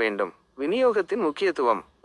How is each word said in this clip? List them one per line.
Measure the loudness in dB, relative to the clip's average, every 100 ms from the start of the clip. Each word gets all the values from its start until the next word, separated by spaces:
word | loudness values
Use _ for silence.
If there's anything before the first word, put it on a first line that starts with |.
வேண்டும். | 0 0 -4 -6 _ -8
விநியோகத்தின் | -2 2 2 2 0 0 -2
முக்கியத்துவம். | 0 -2 2 2 0 -4 _